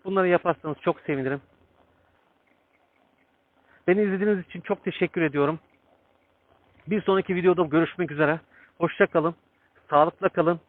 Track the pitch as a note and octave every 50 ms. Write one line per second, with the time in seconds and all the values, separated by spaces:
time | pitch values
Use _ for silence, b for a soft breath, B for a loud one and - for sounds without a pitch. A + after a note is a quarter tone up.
0 | _ F#3+ F#3+ F#3+ F#3 F3+ F3 E3+ - F3+ D#3 - - D#3 C#3+ - - F3 E3 -
1 | - - D3 C3+ C3 C3 C#3 C#3+ - _ _ _ _ _ _ _ _ _ _ _
2 | _ _ _ _ _ _ _ _ _ _ _ _ _ _ _ _ _ _ _ _
3 | _ _ _ _ _ _ _ _ _ _ _ _ b b b b b F3 F3+ G#3
4 | G#3+ G3 F#3+ F#3 G3+ G#3+ G#3 F#3 E3+ _ - F3 - - G3+ - - G3 - -
5 | F#3 F3 - F3+ E3 D3+ C3+ D3 C#3+ C#3+ E3 D#3+ _ _ _ _ _ _ _ _
6 | _ _ _ _ _ _ _ _ _ _ _ _ _ _ _ _ _ D3+ G3+ G#3
7 | - - F#3+ F#3+ - - F#3 F3 E3+ F#3 F3+ F3+ E3+ D3 D3 E3 E3 - - -
8 | F3+ C#3 D3 D3 D#3 C#3+ D#3+ D#3+ _ b b b b b b _ E3+ E3 - -
9 | G3+ - - E3 D3+ E3+ E3+ _ _ _ _ _ _ _ _ _ _ _ D3+ D3
10 | D3+ E3+ - _ F#3+ F#3+ - F3+ D#3+ E3 F3 D#3+ _